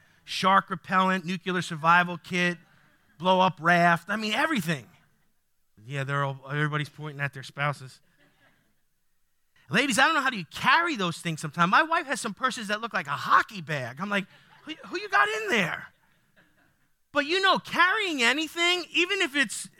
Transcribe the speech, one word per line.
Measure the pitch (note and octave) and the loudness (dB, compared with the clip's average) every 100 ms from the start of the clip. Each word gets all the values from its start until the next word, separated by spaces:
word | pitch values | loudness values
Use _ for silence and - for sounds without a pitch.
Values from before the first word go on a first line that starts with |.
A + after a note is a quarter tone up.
| _ _ | _ _
Shark | - - F#3+ F#3+ - | -10 -2 4 4 2
repellent, | F#3 - F#3+ F#3+ F#3 | -10 0 2 2 2
nuclear | D#3+ F#3 F#3 F3+ | -2 -6 -2 -4
survival | E3 D#3+ E3 F3 F3+ E3+ | -4 -2 4 4 4 -4
kit, | - F3+ F3 F3 _ _ _ _ _ - | -6 0 0 -2 _ _ _ _ _ -4
blow | F3+ F#3 | 2 4
up | F#3 - | 4 2
raft, | E3 F3 F3 E3+ - | 4 6 6 4 0
I | G#3+ | -4
mean, | G#3+ | -2
everything. | A3 D#4+ C4+ D#3+ C#3+ A2 _ _ _ _ _ _ _ _ _ A2 | 0 0 0 -2 -4 -8 _ _ _ _ _ _ _ _ _ -10
Yeah, | C#3+ | -6
they're | C3+ C#3+ | -4 -2
all, | C#3 C3+ C3+ | -2 -6 -6
everybody's | D3 D3+ D3+ C#3+ | -2 0 -2 -6
pointing | - D3+ C#3 | -10 -12 -8
at | C#3+ | -8
their | C3+ | -8
spouses. | - C#3 D3 C3+ B2 - _ _ _ _ _ _ _ _ _ _ _ _ _ _ _ _ - | -14 -4 -4 -4 -12 -20 _ _ _ _ _ _ _ _ _ _ _ _ _ _ _ _ -2
Ladies, | F#3+ C#4 A#3 | 0 2 4
I | |
don't | D4 | 4
know | D#4 | 4
how | C4 | 0
do | A3+ | -4
you | E3 | -10
carry | - A#3+ D4+ E4+ | -2 2 4 2
those | B3 F3+ - | -2 -4 -4
things | E3+ D#3 | -8 -8
sometimes. | D#3 E3+ F3 | -8 0 2
My | B3+ | 4
wife | D#4+ E4 C#4 | 2 -2 -2
has | B3+ | -6
some | A3+ | -6
purses | F#3 B3+ B3 G3+ | -4 -4 -4 -6
that | G#3+ | -6
look | A3+ | -4
like | G3 | -6
a | C#3+ | -6
hockey | C#3 G3+ B3 - G#3 | -6 2 2 2 -8
bag. | D3+ D3 A#2+ C3+ | -6 -6 -6 -8
I'm | G3+ | -4
like, | G3+ G3 - _ - | -4 -4 -18 _ -20
"Who, | D4 D#4+ F#3+ | -16 -16 -10
who | F4 | -10
you | G#4 | -2
got | G4 G#4 | 2 2
in | A4 G#4+ | -2 -2
there?" | A#3 D#3+ - - _ _ _ _ _ _ _ _ _ _ _ _ | 0 -2 -4 -12 _ _ _ _ _ _ _ _ _ _ _ _
But | C#4+ C#4+ | -4 -2
you | F#4 | 0
know, | F#4+ C4+ | 2 0
carrying | - D4 F4+ G#4+ F#4+ C#4+ | -2 2 2 2 -2 0
anything, | A#3 C#4+ D#4 E4+ F4 F4+ D4 | 2 0 -4 -2 0 0 -2
even | D4+ F4 G4 | -2 0 0
if | E4+ | 0
it's | C#4+ A#3+ - - | 0 -2 -4 -12